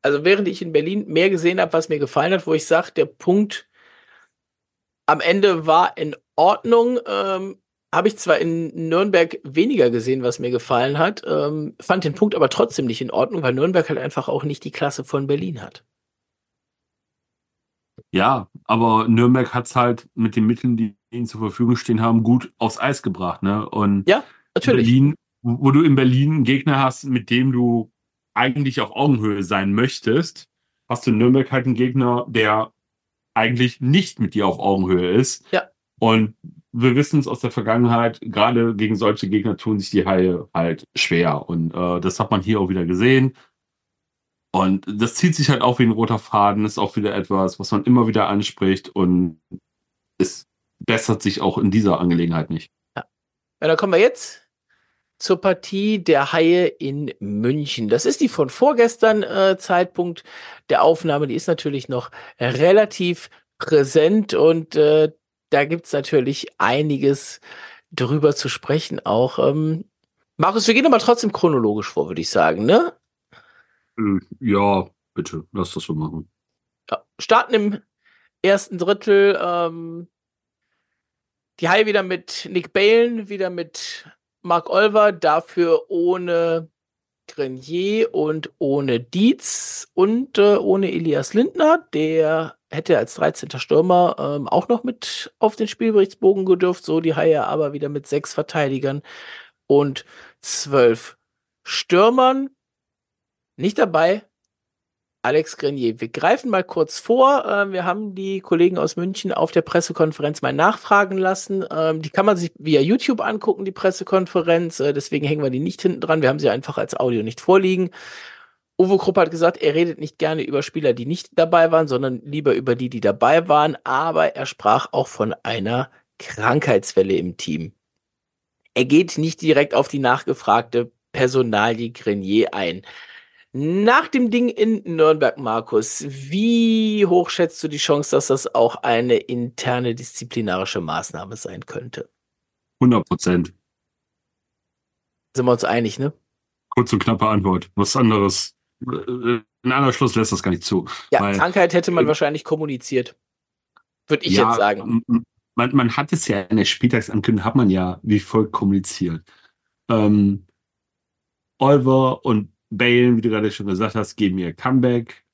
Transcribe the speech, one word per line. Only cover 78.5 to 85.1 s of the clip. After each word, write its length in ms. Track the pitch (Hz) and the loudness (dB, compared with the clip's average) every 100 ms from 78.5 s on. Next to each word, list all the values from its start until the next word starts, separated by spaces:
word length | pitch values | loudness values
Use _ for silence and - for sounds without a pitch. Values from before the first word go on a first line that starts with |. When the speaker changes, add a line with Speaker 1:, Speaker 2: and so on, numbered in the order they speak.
| 196 - 180 | 0 -2 -4
Speaker 1:
Drittel, 600 | 175 196 214 202 202 196 | -2 -2 2 4 4 2
ähm, 680 | 175 175 170 165 165 165 175 _ _ _ _ _ _ _ _ _ _ _ _ _ _ _ | -2 -2 -4 -6 -12 -14 -16 _ _ _ _ _ _ _ _ _ _ _ _ _ _ _
die 100 | 165 | 0
Haie 160 | 196 214 | 2 2
wieder 160 | 202 | 0
mit 460 | 185 185 - - - | -2 -8 -8 -14 -6
Nick 220 | 185 - | -6 -2
Balen, 560 | 196 202 226 240 233 202 | 2 4 4 2 -2 -10
wieder 220 | 202 185 | -6 -6
mit 600 | 175 170 - - - - _ _ _ | -6 -10 -12 -14 -14 -20 _ _ _
Marc 260 | 180 170 - | -2 -2 2
Olver, 420 | 190 214 208 208 | 2 4 4 4